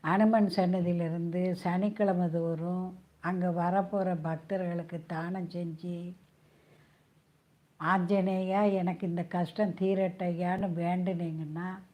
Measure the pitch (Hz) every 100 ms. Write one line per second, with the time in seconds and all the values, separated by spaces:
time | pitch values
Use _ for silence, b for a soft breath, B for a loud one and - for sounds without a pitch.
0 | 156 185 214 226 202 - 180 185 175 175
1 | 165 170 170 175 185 175 180 180 208 208
2 | 202 180 175 165 165 165 170 180 185 185
3 | - _ 170 185 180 170 175 190 190 202
4 | 185 175 160 160 - 196 180 170 165 170
5 | 156 165 170 190 170 175 170 160 180 175
6 | 175 180 _ _ b b b b b b
7 | b _ _ _ _ _ _ _ 160 190
8 | 175 202 185 185 185 190 208 196 180 170
9 | 185 170 170 180 170 - 208 170 190 190
10 | 190 180 180 170 180 185 196 170 170 180
11 | 185 175 170 160 156 156 180 190 185